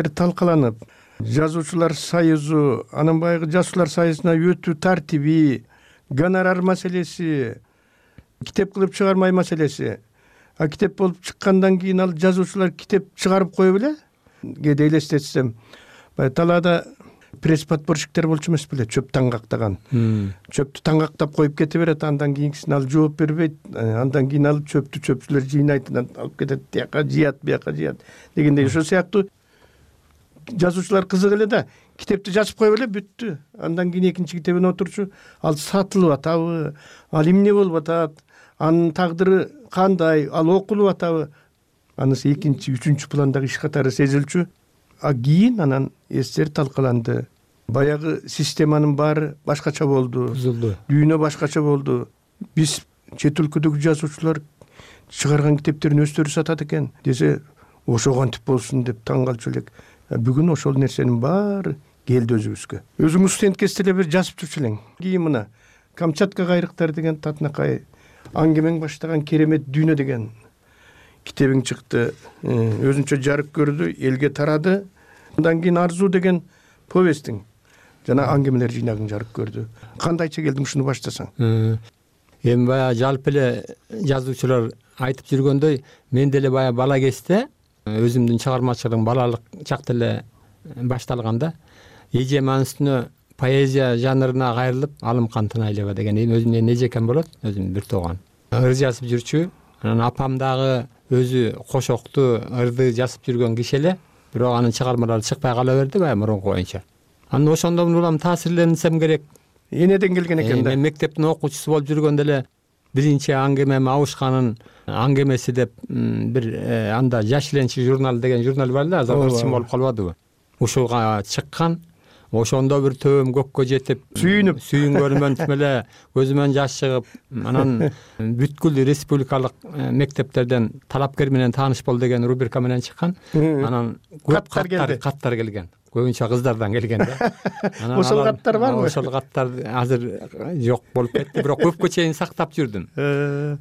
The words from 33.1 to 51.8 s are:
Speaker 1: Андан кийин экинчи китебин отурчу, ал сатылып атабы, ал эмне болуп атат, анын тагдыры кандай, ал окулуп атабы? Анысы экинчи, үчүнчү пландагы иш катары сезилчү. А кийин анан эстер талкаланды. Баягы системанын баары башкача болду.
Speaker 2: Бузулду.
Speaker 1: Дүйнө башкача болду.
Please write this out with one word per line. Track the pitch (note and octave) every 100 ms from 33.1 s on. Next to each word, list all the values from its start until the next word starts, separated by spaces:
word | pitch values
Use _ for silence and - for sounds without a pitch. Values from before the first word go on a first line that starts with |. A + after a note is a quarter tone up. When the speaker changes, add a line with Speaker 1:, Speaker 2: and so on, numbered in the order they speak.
| - A#3 D3 - A3
Speaker 1:
Андан | D#3+ E3 F3+
кийин | F3+ F#3
экинчи | F3 E3+ F3
китебин | D#3+ F3 F#3
отурчу, | F3+ F#3 - G3 - - _
ал | D#3+ D3+
сатылып | - G3 G3 G3 F3 C#3
атабы, | D#3+ E3 E3 E3 D3+ D3+ - - _
ал | D#3+ D#3
эмне | F#3+ G3+
болуп | G3+ F#3+ D#3+
атат, | D#3 E3 D#3+ D#3 _ _ - -
анын | D3+ E3+ E3+
тагдыры | D#3 F3+ E3 F#3 F#3 - - -
кандай, | F#3 F#3+ F#3 D#3+ D#3 D3
ал | E3 D#3+
окулуп | F#3+ G3 G#3 G3+
атабы? | F3 E3+ E3 D3 - _ _ _ _ _ -
Анысы | C3 C3 C#3
экинчи, | C#3+ D#3 C3+ -
үчүнчү | B2 D#3 D3 -
пландагы | C#3+ C#3 C3+ C3
иш | -
катары | D3+ D3 C3
сезилчү. | C3 C#3 C#3 C#3 F3+ F3 _ _ _ _ _
А | D3+
кийин | C3 C3 E3 A#3 A3+
анан | C#3+ C3 C3+ - -
эстер | C#3 C3 - D3+
талкаланды. | D#3 C3+ - C3 A#2+ A#2 B2 B2+ _ _ _ -
Баягы | B2 C#3 D3+ D#3 D#3 -
системанын | - D3 - D3+ D3+ D3+ C#3+
баары | D3+ D3+ D3+ - -
башкача | D3 D#3 C#3+ D3
болду. | C3+ B2+ B2 B2
Speaker 2:
Бузулду. | A#2+ B2+ A#2 A2+ F#2+ -
Speaker 1:
Дүйнө | D3 D3+ D#3+
башкача | D#3 D3 D3 D#3+
болду. | D3 C#3+